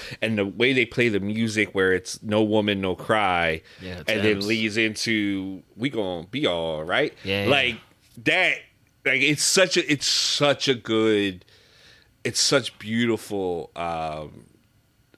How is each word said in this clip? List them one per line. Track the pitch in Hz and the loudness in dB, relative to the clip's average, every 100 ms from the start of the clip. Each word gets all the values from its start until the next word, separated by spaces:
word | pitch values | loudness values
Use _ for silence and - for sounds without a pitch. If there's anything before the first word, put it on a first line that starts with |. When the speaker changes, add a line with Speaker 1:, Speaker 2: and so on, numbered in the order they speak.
| - - | -14 -6
Speaker 1:
And | 113 107 | -2 0
the | 101 | -2
way | 98 123 | 0 2
they | 131 120 | 2 0
play | - 120 | 2 2
the | 101 | 2
music, | 98 110 113 107 101 | -2 -2 0 0 0
where | 98 95 | 2 2
it's | 92 - - | 2 -2 -10
"No | 107 104 | -2 2
Woman, | 107 107 104 101 | 4 2 2 0
No | 95 | -2
Cry," | 87 - 110 98 87 85 80 - - | -4 0 2 2 2 0 -2 -8 -16
Speaker 2:
Yeah, | 92 90 - | -14 -8 -2
Speaker 1:
and | 110 | 0
then | 104 | 2
Speaker 2:
gems. | 101 101 | 0 0
Speaker 1:
leads | 113 110 104 | 0 0 0
into | 110 107 117 110 101 98 95 92 - | 0 -2 -2 0 0 -2 -6 -10 -16
"We | - 135 | -8 -6
gon' | 117 95 87 87 | -4 -4 -6 -8
be | 131 127 | -4 -2
all | 85 82 78 | -2 -2 -4
right." | 78 110 151 - | -2 -2 -2 -4
Speaker 2:
Yeah, | 98 98 101 | -4 -2 2
Speaker 1:
Like, | 139 123 | 2 2
Speaker 2:
yeah. | 113 - _ _ - | -4 -12 _ _ -6
Speaker 1:
that, | 117 170 170 139 - _ _ _ 139 | 0 2 2 0 -8 _ _ _ -2
like, | 131 | 2
it's | 143 147 | 2 2
such | - - 185 180 | 2 4 4 2
a, | 143 | 0
it's | 143 - | 0 0
such | - - - 143 135 - | 0 0 2 2 2 0
a | |
good, | 123 110 110 110 104 101 92 - - _ _ - - _ _ | -2 0 2 4 4 2 -2 -12 -20 _ _ -20 -20 _ _
it's | 123 - | -6 -2
such | - 143 117 - | 2 2 0 -8
beautiful, | 104 113 120 110 - 104 92 85 - | -4 0 2 0 -2 -4 -2 -4 -6
um, | - 85 82 80 78 73 - - _ _ _ _ _ _ | -8 -6 -4 -6 -8 -12 -16 -20 _ _ _ _ _ _